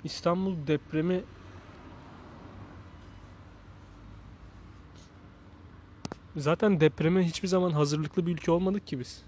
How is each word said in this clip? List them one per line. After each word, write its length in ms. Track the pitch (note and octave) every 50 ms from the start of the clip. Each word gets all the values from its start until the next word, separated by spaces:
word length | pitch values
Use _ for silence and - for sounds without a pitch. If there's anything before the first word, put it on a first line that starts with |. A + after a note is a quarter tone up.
| -
İstanbul 640 | D3+ - - - F3 F3 F#3 F#3+ G3 F#3 E3 C#3+
depremi, 560 | D3 D3+ C#3+ - - - D#3 D#3 F3+ F#3 F3+ F#3 - - - - - - - - - - - - - - - - - - - - - - - - - - - G2 - - - - - - - - - - - - - - - - - - - - - - - - - - - - - - - - - - - - - - - - - - - - - - - - - - - - - - - - G3 - - - - - - - - - - - - - - - - -
zaten 440 | D#3+ C#3 D3+ E3 - A3+ G#3 G3 D#3
depreme 440 | D#3+ D3+ - - D#3 D#3+ F3+ F#3 F3+
hiçbir 240 | E3+ D#3+ - -
zaman 240 | F#3 F#3 F#3 F3+ F3+
hazırlıklı 560 | D#3+ D3 D3 C#3+ D3 D3+ D#3 D3 - F#3+ E3+
bir 40 | E3+
ülke 200 | F3 D3+ - -
olmadık 360 | E3 F3 F#3 F#3+ G3+ G#3 -
ki 120 | - D3+ C3
biz. 240 | B2 - - - -